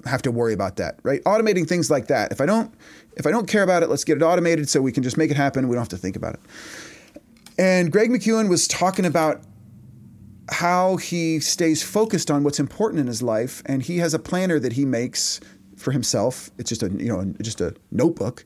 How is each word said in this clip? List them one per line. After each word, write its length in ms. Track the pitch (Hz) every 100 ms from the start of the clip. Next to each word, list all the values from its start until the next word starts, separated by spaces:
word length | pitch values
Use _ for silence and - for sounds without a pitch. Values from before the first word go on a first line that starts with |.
have 180 | 123 131
to 80 | 135
worry 200 | 117 117
about 240 | 101 95 92
that, 240 | 85 -
right? 200 | 107 139
Automating 420 | - 214 220 190 156
things 240 | 180 131
like 180 | 143 107
that. 260 | 127 104
If 80 | 113
I 40 | 143
don't, 280 | 220 - - - - - -
if 100 | 147
I 60 |
don't 160 | 220 202
care 160 | 214
about 200 | 185 180
it, 60 | 165
let's 140 | 135
get 140 | - 143
it 40 |
automated 460 | 160 180 170 160 147
so 140 | 147
we 100 | 135
can 100 | 131
just 140 | 127 160
make 160 | 160
it 60 | 143
happen. 320 | 139 131 127
We 60 | 120
don't 60 |
have 60 | 117
to 100 | 90
think 200 | 92 -
about 160 | 82
it. 80 | - - - - - - - - - _ - - -
And 320 | 185 185 175
Greg 200 | 196 226
McKeown 400 | 240 220 220 214
was 180 | 175 -
talking 380 | - 180 185 180
about 360 | 165 156 - - - - - - - - - - - -
how 460 | - 175 180 185 180
he 420 | - 170 165 160
stays 420 | - - 165 156
focused 480 | - 208 220 170 -
on 140 | 147
what's 160 | 143 143
important 400 | 135 - 208 -
in 80 | 127
his 160 | 113
life, 400 | 120 110 127 - -
and 160 | 135
he 180 | 135 175
has 140 | 170
a 60 | 151
planner 400 | - 180 185 156
that 140 | 127
he 100 | 120
makes 560 | 139 117 123 - - - - - - -
for 160 | -
himself. 580 | 135 120 117 117 - - -
It's 100 | 117
just 160 | 113
a, 60 | 104
you 180 | 95 117
know, 160 | 95 95 -
just 200 | 113 -
a 120 | 87 - -
notebook. 520 | 104 165 165 104 -